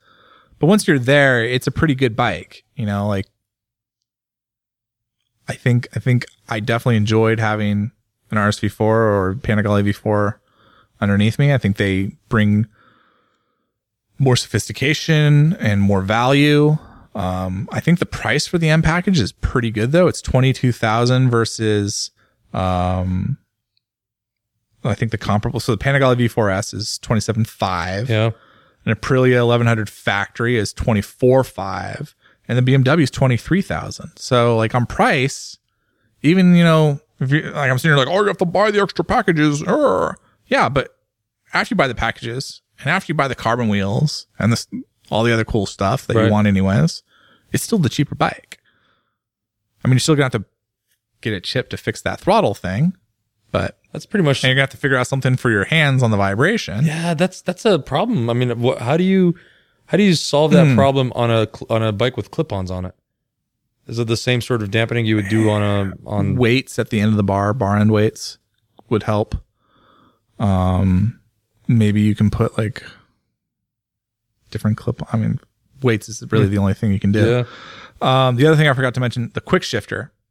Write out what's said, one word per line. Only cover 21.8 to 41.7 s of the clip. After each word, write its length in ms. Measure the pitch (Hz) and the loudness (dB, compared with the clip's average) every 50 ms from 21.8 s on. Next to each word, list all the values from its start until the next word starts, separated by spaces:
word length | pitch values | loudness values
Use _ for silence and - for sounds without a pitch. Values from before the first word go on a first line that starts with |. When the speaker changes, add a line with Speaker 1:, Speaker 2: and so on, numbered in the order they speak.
| 101 101 - - - - _ _ _ _ _ _ _ _ | 0 -2 -4 -6 -8 -10 _ _ _ _ _ _ _ _
Speaker 1:
um, 840 | - 98 92 92 92 90 90 90 90 92 92 92 92 92 - - 135 - _ _ _ _ _ _ _ _ _ _ _ _ _ _ _ _ _ _ _ _ _ _ _ _ _ _ _ _ - | -6 -4 -2 0 0 0 0 0 -2 -2 -2 -2 -2 -2 -4 -4 -6 -8 _ _ _ _ _ _ _ _ _ _ _ _ _ _ _ _ _ _ _ _ _ _ _ _ _ _ _ _ -6
I 100 | - 104 | -6 -4
think 160 | - 123 110 | -4 -4 -4
the 80 | - - | -4 -4
comparable. 400 | - - 101 104 - 117 - 113 | -4 -2 -2 -2 -2 -2 -4 -4
So 160 | - - 110 | -4 -4 -4
the 80 | 101 - | -2 -2
Panigale 320 | 139 139 135 135 127 123 | 0 0 2 2 2 2
V 120 | 120 123 110 | 2 0 0
four 220 | - 120 107 101 | 0 0 0 0
S 220 | 95 98 104 - | 0 -2 -4 -6
is 260 | - 101 107 - - - | -8 -10 -10 -10 -10 -8
twenty-seven 480 | - - 120 107 - - 107 113 113 | -4 -2 -2 -2 -2 -2 -2 -2 -4
five. 600 | - - - 107 95 92 87 82 92 95 101 120 135 | -4 -4 -4 -4 -2 -2 -2 -4 -4 -6 -6 -4 -2
Speaker 2:
Yeah. 220 | 113 107 110 117 110 _ _ _ _ _ _ _ _ _ - | 0 0 0 0 -2 _ _ _ _ _ _ _ _ _ -6
Speaker 1:
An 80 | 110 113 | -6 -4
Aprilia 420 | - - - 135 127 127 127 123 123 | -4 -2 -2 0 2 4 4 4 4
eleven 280 | 120 120 120 120 117 | 2 2 2 2 2
hundred 240 | 117 117 107 104 - | 2 0 0 -4 -8
factory 640 | - - - - 98 101 98 - - - 117 117 123 | -12 -8 -4 -2 -2 -2 -4 -6 -6 -4 -2 -2 0
is 160 | 113 101 - | -2 -2 -4
twenty-four 680 | - - - 127 110 101 - - - - 127 127 127 131 | -6 -6 -2 -2 0 -2 -2 -6 -4 0 2 4 4 4
five, 720 | 123 - - - 95 95 95 95 95 98 - - 147 - _ _ _ _ _ _ _ | 2 0 -4 -10 -8 -8 -8 -8 -8 -10 -10 -12 -14 -14 _ _ _ _ _ _ _
and 100 | - 120 | -4 -2
the 60 | 127 | 0
B 100 | 127 127 135 | 2 2 2
M 100 | 135 123 | 2 2
W 180 | 127 156 175 | 2 2 2
is 80 | 143 - | 0 0
twenty-three 500 | - - 139 127 123 113 - - 160 196 | 0 0 0 0 0 -2 -2 -2 -2 -2
thousand. 500 | 190 - 80 78 - - - - - - - | -2 -2 -6 -8 -8 -10 -12 -14 -16 -18 -18
So, 400 | - - - 131 120 117 120 117 | -14 -4 0 0 2 2 2 2
like, 180 | 110 110 110 - | 2 0 0 0
on 120 | 123 117 | -2 -2
price, 720 | - - - 202 254 190 135 131 135 - - - - - - _ _ _ _ _ _ _ _ _ _ _ _ | -2 -2 0 0 2 2 0 -2 -2 -4 -8 -14 -16 -20 -20 _ _ _ _ _ _ _ _ _ _ _ _
even, 320 | - 143 180 190 180 180 175 | 2 2 4 6 6 6 6
you 100 | 175 170 | 6 6
know, 340 | 165 160 156 156 151 143 143 _ _ _ - | 6 4 4 4 2 0 -2 _ _ _ -6
if 120 | 143 131 | -2 -2
you, 120 | 143 156 151 - | -2 -2 -2 -4
like, 200 | - 151 143 127 | -6 -4 -2 0
I'm 60 | 131 127 | 0 0
sitting 160 | - 165 147 | 2 2 2
here 60 | 139 127 | 2 2
like, 100 | 135 180 | 2 2
"Oh, 60 | 202 | 0
you 60 | 208 196 | 0 0
have 100 | 180 - | 0 0
to 80 | 185 | -2
buy 240 | 170 180 185 208 214 | 0 2 2 2 2
the 100 | 208 202 | 2 0
extra 240 | 196 165 - - 165 | 0 0 -2 -4 -4
packages." 580 | - 208 247 - 202 170 151 151 151 147 147 | -2 0 0 0 2 2 2 2 2 0 -2
Urgh. 520 | 170 - 220 302 294 - 92 90 85 78 - - _ _ _ _ _ | -2 -2 0 2 2 2 2 0 -2 -4 -6 -8 _ _ _ _ _
Yeah, 220 | - 262 277 190 120 | -2 0 0 0 0
but 260 | 139 135 - - _ _ _ _ _ _ _ _ _ _ _ _ | 0 -2 -4 -6 _ _ _ _ _ _ _ _ _ _ _ _
after 220 | - 180 196 - | -4 -4 -4 -2